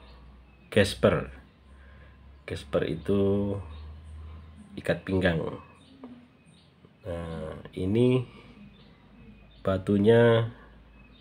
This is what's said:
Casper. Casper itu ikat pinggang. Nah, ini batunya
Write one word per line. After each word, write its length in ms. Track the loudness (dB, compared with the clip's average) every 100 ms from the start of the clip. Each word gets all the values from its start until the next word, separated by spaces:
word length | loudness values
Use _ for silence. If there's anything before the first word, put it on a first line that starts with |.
| -20 -20 -20 -20 -20 -20 0
Casper. 640 | 2 2 2 2 2 -2 -14 -20 _ -20 -20 -20 -20 -20 -20 -20 -20
Casper 480 | -12 -12 -4 -2 -2
itu 640 | -4 0 2 2 2 -2 -6 -10 -14 -16 -18 -18 -18 -18 -18 -20 -20 -16
ikat 320 | -8 -4 -4 -2
pinggang. 560 | 0 2 0 -4 -8 -16 -20 -20 -20 -20 -20 -20 _ _ _ _ _ -20 _ -10
Nah, 480 | -8 -8 -10 -10 -12 -12
ini 560 | -6 0 4 4 2 -2 -12 -20 -20 -20 -20 -20 -20 -20 -20 -20 -20 -20 -8
batunya 880 | -4 -2 0 4 6 6 6 4 0 -8 -20 -20 -20 -20 -20 -20